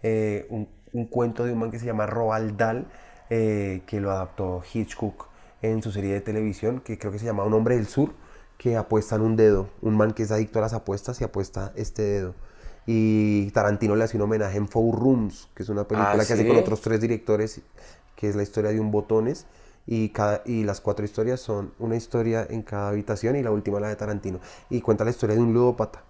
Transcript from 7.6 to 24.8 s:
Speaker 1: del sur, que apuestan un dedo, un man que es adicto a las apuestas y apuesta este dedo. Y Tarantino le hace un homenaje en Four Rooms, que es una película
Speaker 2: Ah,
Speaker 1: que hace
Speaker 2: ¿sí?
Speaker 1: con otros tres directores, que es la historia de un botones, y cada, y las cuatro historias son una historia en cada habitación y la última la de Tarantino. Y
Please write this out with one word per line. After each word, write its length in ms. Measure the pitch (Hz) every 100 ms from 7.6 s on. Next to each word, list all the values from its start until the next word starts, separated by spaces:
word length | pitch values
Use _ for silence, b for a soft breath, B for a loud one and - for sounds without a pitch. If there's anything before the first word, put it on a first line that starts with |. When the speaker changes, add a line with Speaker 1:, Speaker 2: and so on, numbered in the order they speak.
| 113 123
Speaker 1:
del 100 | 107
sur, 240 | - 151 - B B B _
que 180 | 123 117
apuestan 460 | 107 110 107 107
un 120 | 110 110
dedo, 340 | 110 101 101 -
un 140 | 113 107
man 160 | 107
que 100 | 110
es 60 | 107
adicto 280 | 107 110 113
a 40 |
las 100 | 110
apuestas 480 | 113 - 101 - 123
y 40 |
apuesta 480 | 110 101 95 - 98
este 280 | - 107 -
dedo. 320 | 104 101 92 90 B B B B -
Y 640 | 113 110 107 107 104 101
Tarantino 460 | 104 104 101 107 107
le 80 |
hace 120 | 113 110
un 60 |
homenaje 340 | 104 110 101 101
en 120 | 101
Four 300 | 117 117 107
Rooms, 500 | 127 127 107 - -
que 80 | -
es 60 | 101
una 180 | 101 104
película 260 | 104 101
Speaker 2:
Ah, 140 | 104 107
Speaker 1:
que 60 |
hace 80 | 113
Speaker 2:
¿sí? 40 | 110
Speaker 1:
con 80 | 117
otros 240 | - 107
tres 200 | - 110
directores, 600 | 113 113 - 107 110 - - - B B B -
que 120 | 107
es 40 |
la 80 | 104
historia 280 | 101 - 107
de 100 | 110
un 100 | 107
botones, 560 | 104 104 110 113 160 - b b b -
y 220 | 113 107
cada, 340 | - 104 104 -
y 180 | 117
las 160 | 104 98
cuatro 240 | - 98
historias 340 | 104 - 110 127
son 320 | - 104 98 -
una 180 | 117 117
historia 500 | 113 120 113 113 110
en 140 | 113
cada 260 | 107 101 101
habitación 480 | 104 101 107 113 143
y 60 |
la 80 | 120
última 260 | 107 104 101
la 100 | 104
de 80 | 104
Tarantino. 440 | 107 104 98 90 B B B
Y 100 | 123